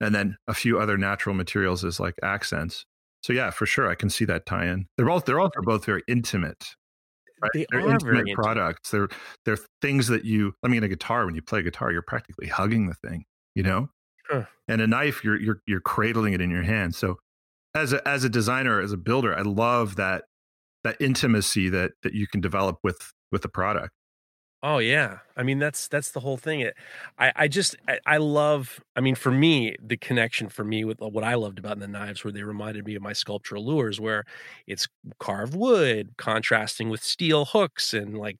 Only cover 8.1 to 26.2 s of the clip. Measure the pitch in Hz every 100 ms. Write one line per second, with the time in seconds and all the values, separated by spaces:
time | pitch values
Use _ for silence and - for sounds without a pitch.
8.1 | 120 101 101 107 110 85 85 - 104 98
9.1 | - - - - 107 - _ 143 139 120
10.1 | 113 110 107 101 - 123 120 104 92 -
11.1 | 120 95 80 - 104 85 - - 85 -
12.1 | 123 - - 76 - 101 113 95 - -
13.1 | 85 - _ _ - 95 95 139 _ _
14.1 | _ - 139 104 _ - 113 110 120 147
15.1 | - 107 107 107 104 - 95 - - 110
16.1 | 113 107 90 90 87 87 110 90 - 92
17.1 | 87 _ _ _ _ _ 151 139 139 139
18.1 | 139 127 117 107 131 131 104 101 98 87
19.1 | 127 113 80 104 101 117 120 107 95 95
20.1 | 92 - _ _ _ _ _ 113 - 135
21.1 | 131 131 107 - 107 92 92 90 - -
22.1 | 104 101 101 90 98 95 80 95 - -
23.1 | _ _ 98 - - 95 104 - - _
24.1 | _ _ _ _ _ 143 147 113 147 120
25.1 | 92 - - 127 135 147 - - 147 -
26.1 | 143